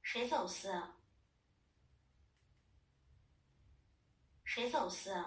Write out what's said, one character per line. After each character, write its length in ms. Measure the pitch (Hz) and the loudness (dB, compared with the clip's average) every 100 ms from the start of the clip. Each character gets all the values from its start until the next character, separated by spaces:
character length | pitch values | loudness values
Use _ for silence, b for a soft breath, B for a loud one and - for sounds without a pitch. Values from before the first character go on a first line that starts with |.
谁 240 | - 240 247 | -4 -2 2
走 200 | 285 180 | 2 2
私？ 240 | - 196 180 175 - - - _ _ _ _ _ _ _ - _ _ - _ _ - _ - _ _ - - - _ _ _ - - - _ _ _ - - | -2 -2 -2 -4 -12 -20 -20 _ _ _ _ _ _ _ -20 _ _ -20 _ _ -20 _ -20 _ _ -20 -20 -20 _ _ _ -20 -20 -20 _ _ _ -20 -12
谁 260 | - - 240 | -4 0 2
走 180 | 294 180 | 2 2
私？ 240 | - 190 185 | 0 0 0